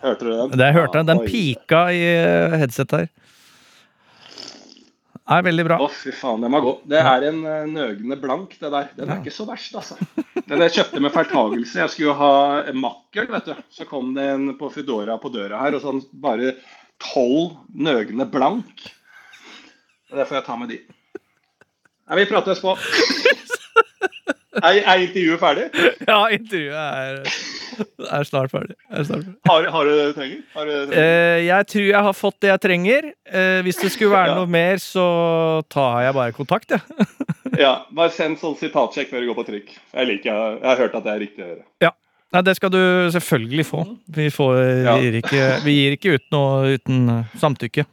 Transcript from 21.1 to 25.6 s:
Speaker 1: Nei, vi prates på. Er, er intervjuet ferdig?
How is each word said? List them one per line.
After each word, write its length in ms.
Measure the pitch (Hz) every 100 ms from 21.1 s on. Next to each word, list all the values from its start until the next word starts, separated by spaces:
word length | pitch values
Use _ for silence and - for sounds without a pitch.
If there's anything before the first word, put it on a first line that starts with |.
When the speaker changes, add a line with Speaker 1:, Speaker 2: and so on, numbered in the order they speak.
| - _ _ _ _ _ _ _ _ _
Speaker 1:
Nei, 60 | 160
vi 100 | 196
prates 340 | 208 190 185
på. 160 | 185 190 - - 480 - 480 571 - 494 - 466 - _ 381 - - - _ 247
Er, 160 | 170
er 240 | 196 196 185 180
intervjuet 320 | 185 165 165
ferdig? 280 | 180 -